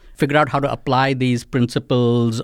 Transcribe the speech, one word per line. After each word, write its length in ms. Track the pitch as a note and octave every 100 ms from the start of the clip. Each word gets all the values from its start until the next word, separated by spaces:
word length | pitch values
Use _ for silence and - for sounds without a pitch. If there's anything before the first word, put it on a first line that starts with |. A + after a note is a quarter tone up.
| - -
figure 220 | C#3+ D3
out 120 | D3+
how 100 | C#3
to 120 | C#3
apply 420 | - C#3+ B2+ C3+
these 300 | C3 B2+ A#2+
principles 960 | - C3 A#2+ B2+ - B2 A#2+ A#2+ A#2 A2+